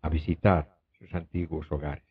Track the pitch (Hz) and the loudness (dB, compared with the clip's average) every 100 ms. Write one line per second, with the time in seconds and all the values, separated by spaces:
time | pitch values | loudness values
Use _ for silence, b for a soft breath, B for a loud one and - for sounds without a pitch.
0 | 80 78 78 85 104 90 73 _ _ _ | 0 -2 0 2 4 4 2 _ _ _
1 | - 90 82 90 85 80 76 73 73 71 | -10 -10 -6 -6 -4 -6 -6 -6 -4 -8
2 | _ | _